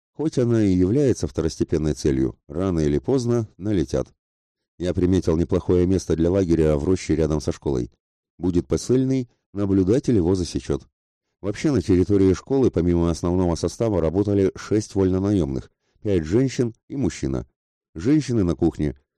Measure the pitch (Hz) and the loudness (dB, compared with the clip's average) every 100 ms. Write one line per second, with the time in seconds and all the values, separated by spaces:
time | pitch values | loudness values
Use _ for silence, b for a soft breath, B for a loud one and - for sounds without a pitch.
0 | _ - 156 - 120 113 104 90 90 131 | _ -6 -4 0 0 2 2 2 2 2
1 | 139 98 78 - 78 - - 78 76 71 | 0 0 -4 -4 -4 -4 -2 -2 -2 -2
2 | 76 65 64 - - 76 95 82 73 71 | 0 0 -2 -6 -12 -6 -2 0 0 0
3 | - 135 120 120 107 - 98 98 67 65 | 0 -2 0 -2 -4 -8 -4 -2 -2 -4
4 | 64 _ _ _ _ _ _ - 87 90 | -6 _ _ _ _ _ _ -8 -4 0
5 | 90 92 87 82 85 92 - 90 90 92 | 2 2 2 0 0 -2 2 2 2 0
6 | - 80 85 95 87 80 78 73 76 92 | 0 0 2 2 2 2 2 2 0 -2
7 | - 78 78 76 76 - 78 65 60 _ | 0 0 0 -2 -4 -6 -4 -4 -4 _
8 | _ _ _ - 90 85 - 80 - 127 | _ _ _ -6 -2 0 0 -2 0 0
9 | 131 131 120 _ _ 101 101 98 92 - | 0 -2 -6 _ _ -6 0 2 2 2
10 | - 110 82 95 85 69 - 69 - _ | 2 2 2 0 -2 -6 -4 -6 -8 _
11 | _ _ _ _ 95 104 160 123 - 90 | _ _ _ _ -10 -4 -2 0 2 2
12 | 92 101 95 87 - 135 110 85 87 87 | 2 4 4 2 0 0 2 2 2 2
13 | 85 82 87 90 90 82 87 - 117 92 | 0 0 -2 0 0 0 -4 -2 -2 0
14 | 80 90 101 101 95 - - 107 - 98 | 0 0 0 2 0 -2 -2 -2 -2 0
15 | 95 92 98 101 69 65 - _ _ _ | 0 2 0 0 0 -4 -10 _ _ _
16 | 107 92 78 107 135 - 120 - - 139 | -2 -2 0 0 0 -2 -4 -8 -12 -6
17 | 98 - 67 64 60 _ _ _ _ 80 | -4 -4 -6 -6 -8 _ _ _ _ -6
18 | 104 156 127 117 90 76 82 - 73 - | 0 0 0 0 0 0 0 0 -4 -6
19 | _ | _